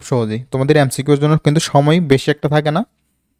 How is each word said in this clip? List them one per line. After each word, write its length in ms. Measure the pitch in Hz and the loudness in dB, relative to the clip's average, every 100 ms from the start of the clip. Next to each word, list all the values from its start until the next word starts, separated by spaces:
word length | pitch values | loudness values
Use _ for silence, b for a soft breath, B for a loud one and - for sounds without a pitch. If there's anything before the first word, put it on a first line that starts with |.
| - | -4
সহজেই। 320 | 127 107 110 - | -4 -2 -6 -6
তোমাদের 240 | 131 135 151 | -2 2 2
এমসিকিউর 340 | 131 - 139 143 | 0 -2 0 0
জন্য 120 | 151 156 | 2 2
কিন্তু 160 | 147 151 - | 0 0 0
সময় 280 | 143 147 170 151 | 2 2 2 2
বেশি 160 | 135 - | 0 0
একটা 180 | 147 147 | -2 -2
থাকে 160 | 151 151 160 | -2 -2 -4
না। 60 | - _ _ _ _ | -6 _ _ _ _